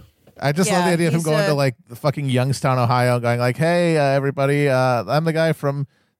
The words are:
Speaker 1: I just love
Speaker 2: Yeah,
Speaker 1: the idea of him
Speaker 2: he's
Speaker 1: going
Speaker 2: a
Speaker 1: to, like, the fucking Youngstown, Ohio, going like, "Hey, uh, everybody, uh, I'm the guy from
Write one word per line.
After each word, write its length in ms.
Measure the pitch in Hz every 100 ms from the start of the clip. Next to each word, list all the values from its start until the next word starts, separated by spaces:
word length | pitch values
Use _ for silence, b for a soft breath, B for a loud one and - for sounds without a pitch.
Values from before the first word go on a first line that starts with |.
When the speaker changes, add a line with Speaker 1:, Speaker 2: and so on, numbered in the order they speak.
| - _ - -
Speaker 1:
I 120 | 143
just 180 | 147 190
love 120 | 185
Speaker 2:
Yeah, 60 | 175
Speaker 1:
the 40 |
idea 140 | 170 165
of 60 |
him 60 | 170
Speaker 2:
he's 40 | 156
Speaker 1:
going 180 | 156
Speaker 2:
a 40 | 151
Speaker 1:
to, 60 | 143
like, 200 | 139 117 _
the 60 | 120
fucking 340 | 151 151 135
Youngstown, 480 | 123 135 127 139 127
Ohio, 420 | 120 123 123 123
going 200 | 117 120
like, 180 | 123 123
"Hey, 400 | 160 175 170 156
uh, 60 |
everybody, 680 | 139 139 139 139 139 143 143
uh, 360 | 127 127 120 95
I'm 160 | 143
the 100 | 165
guy 200 | 160 160
from 340 | 151 143 143 139 _ _